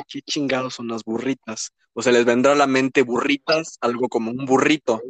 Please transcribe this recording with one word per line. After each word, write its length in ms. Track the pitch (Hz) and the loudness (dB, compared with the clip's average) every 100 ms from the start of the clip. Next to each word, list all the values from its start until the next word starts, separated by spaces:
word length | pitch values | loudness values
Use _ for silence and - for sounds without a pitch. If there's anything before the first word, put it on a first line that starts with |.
| - | -14
"¿Qué 140 | 143 | -14
chingados 540 | - 156 139 131 131 123 | -8 -6 -2 -4 -6 -8
son 120 | 117 | -8
las 160 | 113 | -8
burritas?". 720 | 113 113 131 131 - 110 - _ _ | -6 -6 -4 -6 -8 -12 -12 _ _
O 80 | 117 | -4
se 120 | 120 | 2
les 100 | 120 | 4
vendrá 300 | 120 120 131 | 4 4 4
a 20 | 143 | 4
la 100 | 135 | 4
mente 360 | 131 131 143 | 2 2 2
burritas, 760 | 123 120 143 143 - 160 165 - | 2 0 0 -2 0 -2 -2 -4
algo 260 | 120 120 123 | -4 -2 -2
como 240 | 117 113 | -2 -4
un 140 | 123 135 | -4 2
burrito, 560 | 131 143 156 - 113 123 | 2 4 0 0 -2 -4